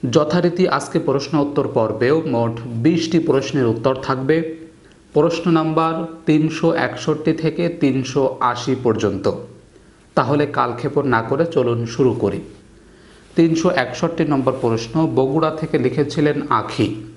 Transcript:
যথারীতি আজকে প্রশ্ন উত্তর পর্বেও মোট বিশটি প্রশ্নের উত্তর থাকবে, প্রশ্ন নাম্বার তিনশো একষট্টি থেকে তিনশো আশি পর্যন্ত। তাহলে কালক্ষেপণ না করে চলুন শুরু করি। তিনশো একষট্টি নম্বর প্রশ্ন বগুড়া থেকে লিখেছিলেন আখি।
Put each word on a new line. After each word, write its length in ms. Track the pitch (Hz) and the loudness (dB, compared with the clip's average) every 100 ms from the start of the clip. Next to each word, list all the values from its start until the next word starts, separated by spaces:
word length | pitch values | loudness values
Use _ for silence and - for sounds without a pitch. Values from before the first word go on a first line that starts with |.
| 135 | 4
যথারীতি 560 | 120 151 170 175 170 185 | 2 4 2 2 2 0
আজকে 320 | 135 - 165 | 0 -2 -4
প্রশ্ন 400 | - 139 135 156 | 0 -2 0 0
উত্তর 280 | 143 - 139 | 0 0 0
পর্বেও 480 | - 110 104 120 156 160 | 0 0 2 2 2 2
মোট 260 | 120 117 113 - | 0 0 -2 -8
বিশটি 540 | 117 127 175 165 175 | 0 2 2 2 0
প্রশ্নের 480 | 156 135 135 147 120 | 2 0 0 0 0
উত্তর 280 | 113 135 131 | 2 0 -2
থাকবে, 600 | - 131 135 160 170 - - - - - - | -2 -4 2 0 0 -8 -16 -20 -20 -20 -4
প্রশ্ন 380 | 151 165 165 180 | 2 2 2 0
নাম্বার 540 | 165 160 156 160 165 170 - - | 2 2 0 0 -2 -6 -8 0
তিনশো 480 | 156 160 - 165 | 2 2 0 -2
একষট্টি 600 | - 127 - - 151 156 | 0 -2 -4 -4 -2 -2
থেকে 360 | 160 160 151 175 | -2 -2 -2 -4
তিনশো 680 | 170 143 131 131 143 131 - | 0 0 0 -2 0 0 0
আশি 360 | 127 117 - 127 | -2 -2 -2 0
পর্যন্ত। 480 | 123 110 107 95 104 - - - - - - - _ - | 2 2 2 0 -2 -2 -8 -18 -20 -20 -20 -20 _ -2
তাহলে 300 | 127 147 147 | 0 0 0
কালক্ষেপণ 600 | 143 123 117 147 151 135 | 0 -2 -2 -2 -2 0
না 140 | 117 | 0
করে 240 | 117 147 165 | 0 -2 0
চলুন 400 | - 123 117 113 | 2 0 0 -4
শুরু 280 | - 131 | 2 2
করি। 280 | 107 101 95 - - - - - - - - - - | 2 -2 -2 -10 -18 -20 -20 -20 -20 -20 -20 -8 2
তিনশো 340 | 165 160 185 | 2 4 0
একষট্টি 540 | 135 123 120 170 170 | 0 -2 -2 -4 0
নম্বর 300 | 156 143 131 - | 0 2 0 0
প্রশ্ন 460 | 120 113 - 160 160 127 | 0 0 -2 -2 0 2
বগুড়া 360 | 135 151 156 | 2 2 0
থেকে 280 | 156 160 156 | -2 -2 0
লিখেছিলেন 640 | 123 127 147 - 147 147 - | 0 0 -2 2 0 0 0
আখি। 460 | 113 104 - 104 104 - | -2 -2 -2 -2 -2 -12